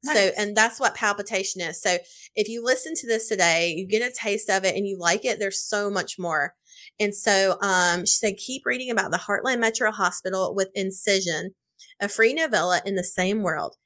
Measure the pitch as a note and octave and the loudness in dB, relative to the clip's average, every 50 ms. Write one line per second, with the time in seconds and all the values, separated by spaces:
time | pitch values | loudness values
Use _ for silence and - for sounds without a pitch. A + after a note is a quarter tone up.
0 | - C4+ D4+ A3+ G3 F#3+ - - G#3+ G#3 G#3 G#3+ A3 A#3 A#3 - C4+ A3 - - | -2 2 2 4 4 4 2 0 -4 0 2 2 2 2 2 2 0 0 0 2
1 | A#3+ G#3 G3+ G#3 G3+ - - F#3+ F#3+ F#3+ - F#3 F3 E3 E3 - - G3+ F3+ F3 | 0 0 0 0 -4 -4 -4 -2 -2 -4 -6 -6 -6 -6 -4 -2 0 0 0 0
2 | F3 - - - - - _ - G#3 G#3+ A3+ A#3 A#3 A#3+ B3+ B3+ - D#4+ D#4+ - | -2 -8 -20 -20 -20 -10 _ -2 -2 -2 -2 -6 0 0 0 0 0 -2 -2 -4
3 | - A#3 A3+ A3+ A3 - A3 F#3+ F3+ E3+ E3 E3 E3+ F3 E3 D#3+ F#3+ F#3 G3+ A3 | -2 0 0 0 0 0 2 2 4 4 4 2 2 0 -2 -4 -4 -2 0 0
4 | A#3+ A#3+ A#3+ - - A3+ G3+ G3+ - - G3 F#3+ F#3+ F#3+ - F#3+ G3+ G3 G3 F3+ | 0 -2 -6 -4 -4 -2 -2 -2 0 0 0 2 2 0 0 0 -2 -4 -4 -2
5 | E3+ E3+ F3 A3 A3 B3+ A3+ - G#3 G3 F#3+ - - - - G#3 G3+ G3+ G3+ F#3+ | 0 0 0 2 0 -2 -2 -2 -4 -2 -2 -2 -2 0 -2 -2 -2 -2 -2 -2
6 | E3+ - - - F3+ E3+ D#3+ D3+ C#3+ E3 _ _ _ _ - - - - _ _ | -4 -4 -8 -6 -4 -2 0 0 -2 -2 _ _ _ _ -20 -20 -20 -20 _ _
7 | G#3+ G3+ G3+ - - A3+ G3+ F#3+ F#3+ F#3+ F3+ F#3 G3+ G3+ F#3+ F#3 F3+ F3 E3+ F3+ | -2 0 2 2 2 4 4 4 4 4 2 0 0 2 2 4 4 4 2 0
8 | F3 - - - - G#3+ G3 F#3+ - - C4 C4 _ - B3 B3 B3+ B3+ B3+ G#3+ | 2 0 0 2 2 -2 -2 -2 -8 -8 -8 -6 _ -4 -4 -4 -4 -2 -2 -2
9 | G3 - D#3+ F3+ - - G3+ - - B3+ C4 A#3+ A#3 A3+ A3+ - B3 G#3+ A3 G#3+ | 0 0 -2 -2 0 0 -2 0 0 0 0 2 2 0 2 2 -2 -2 0 0
10 | G3 F3+ - - - F#3 F#3 F#3+ F#3+ - - G3 F#3+ F#3+ _ G#3 F#3+ F#3+ F#3+ - | 0 0 0 0 -4 -2 -2 0 -2 0 0 -2 -2 -2 _ -4 -4 -2 -2 -2
11 | - - G3+ F#3+ F#3 F3 D#3+ D#3+ F3 F#3 F#3+ _ _ _ _ _ - _ - _ | 2 2 2 2 2 0 -2 -2 -4 -8 -12 _ _ _ _ _ -20 _ -8 _
12 | G3+ G3+ - - A3+ A3+ C4+ D#4+ D#4+ D4+ A#3 F#3 D#3+ F3+ F3+ E3+ - G3 G3 F#3 | -4 -4 2 4 4 4 4 2 -2 0 2 2 2 2 2 0 0 -2 -2 -2
13 | F3+ - - - F#3 F#3 G#3 A3 G#3 F3 D#3+ D3+ - C2+ - _ _ | -2 -2 0 0 0 0 0 0 0 0 -2 -2 -4 -6 -8 _ _